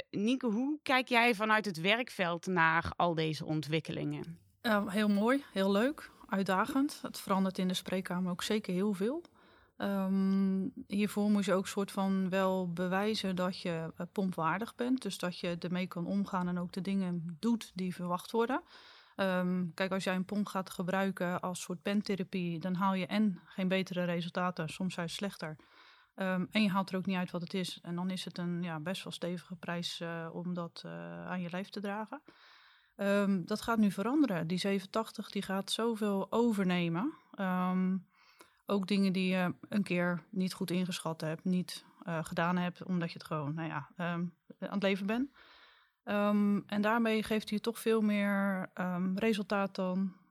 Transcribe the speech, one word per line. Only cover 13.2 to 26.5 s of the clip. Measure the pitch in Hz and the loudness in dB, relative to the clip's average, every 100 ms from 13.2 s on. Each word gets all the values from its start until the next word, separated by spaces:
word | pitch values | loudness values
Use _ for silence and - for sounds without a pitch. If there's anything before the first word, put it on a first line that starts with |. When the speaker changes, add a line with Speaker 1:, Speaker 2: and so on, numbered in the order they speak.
| 190 180 | -2 0
Speaker 2:
dat | 180 185 | 0 -2
je, | 185 165 160 - | -4 -4 -4 -8
eh, | 175 | -8
pompwaardig | - 190 175 160 180 226 | -2 -2 0 0 0 -4
bent. | - 247 254 | -4 0 0
Dus | 202 - | -2 -4
dat | 180 175 | -6 -4
je | 180 175 | -4 -4
ermee | 170 180 180 | -2 -2 -2
kan | 175 175 | -4 -2
omgaan | 196 196 190 180 | -2 0 -2 -2
en | 180 | -2
ook | 175 | -4
de | - | -6
dingen | 185 196 180 175 165 165 | -2 0 0 -2 -6 -4
doet | 226 226 - | -2 -2 -4
die | 180 180 | -6 -4
verwacht | 175 175 175 - | -4 -2 -4 -2
worden. | 226 233 277 - - - - - - | -2 0 0 -4 -20 -20 -20 -14 -2
Ehm, | 190 180 180 185 180 | 0 2 2 0 -2
kijk, | - 190 | -2 -2
als | 190 | 0
jij | 185 | 0
een | 185 | -2
pomp | 185 208 196 | 0 -2 -2
gaat | 196 190 | -2 -4
gebruiken | - 180 190 196 190 175 180 | -4 -2 0 0 0 -2 -2
als | 180 180 | -4 -6
soort | - 180 | -6 -6
pentherapie, | - 208 - 190 185 190 175 170 | 0 0 0 -2 -2 -2 -2 -4
dan | 180 | -2
haal | 180 196 | 0 2
je | 190 180 | 0 0
en | 208 214 175 | 2 2 0
geen | - - 185 | -8 -4 0
betere | 190 185 175 | 2 0 -2
resultaten, | 175 175 175 185 180 175 160 | 0 0 -2 -2 -2 -2 -6
soms | - 185 | -4 -4
juist | - 170 | -4 -6
slechter. | - 196 - 160 151 - - - - _ | -4 -6 -6 -10 -10 -16 -20 -20 -20 _
Ehm, | - 185 185 185 | -4 0 0 2